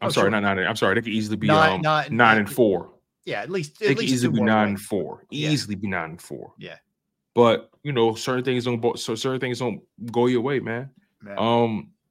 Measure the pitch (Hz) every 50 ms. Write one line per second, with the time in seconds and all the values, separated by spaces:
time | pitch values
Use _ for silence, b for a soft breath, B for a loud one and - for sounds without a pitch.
0 | - 196 156 - 104 98 107 107 101 101 98 95 92 87 101 107 - 104 95 95
1 | - 113 101 110 107 107 110 - - 143 151 156 156 160 190 185 165 151 156 151
2 | 143 135 147 113 123 113 - 110 104 101 - - 123 107 95 85 - - - _
3 | _ _ _ _ _ - 135 104 104 131 180 196 160 143 - - 220 202 - -
4 | - - 262 123 120 117 107 110 107 107 110 110 107 104 101 98 - - - 98
5 | 82 73 - - - _ - 143 151 151 151 131 104 104 104 92 101 101 95 90
6 | 82 78 80 85 - - 76 64 50 - - - - 90 80 80 _ _ _ _
7 | _ _ _ _ _ _ - 117 120 117 113 120 - - _ _ - 143 143 120
8 | 113 113 110 110 - - 131 127 123 131 127 127 117 123 120 113 113 120 - -
9 | - - 113 113 - 135 131 131 131 127 123 113 131 120 101 - - _ _ -
10 | 104 117 110 120 120 127 127 120 113 135 143 127 - 113 113 117 127 139 - _
11 | _ _ _ _ - 101 101 98 104 113 117 117 120 117 110 104 - - _ _
12 | _ _